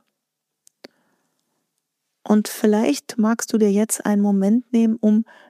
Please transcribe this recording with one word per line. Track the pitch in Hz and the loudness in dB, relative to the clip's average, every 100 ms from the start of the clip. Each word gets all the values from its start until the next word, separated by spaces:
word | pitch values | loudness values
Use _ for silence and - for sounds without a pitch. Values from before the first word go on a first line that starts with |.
| _ _ _ _ _ _ _ _ - _ _ _ _ _ _ _ _ _ _ _ _ _ | _ _ _ _ _ _ _ _ -20 _ _ _ _ _ _ _ _ _ _ _ _ _
Und | - 214 208 | 0 0 0
vielleicht | - 220 208 262 294 - - | -2 0 0 0 -2 -6 -2
magst | 214 233 - | -2 -2 -2
du | 220 | 0
dir | 208 | 2
jetzt | 196 220 - - | 0 -2 -4 -2
einen | 208 | 0
Moment | 202 196 190 233 - | 0 0 2 0 0
nehmen, | 226 226 220 | 0 0 0
um | 214 214 226 - - | 0 0 -2 -10 -20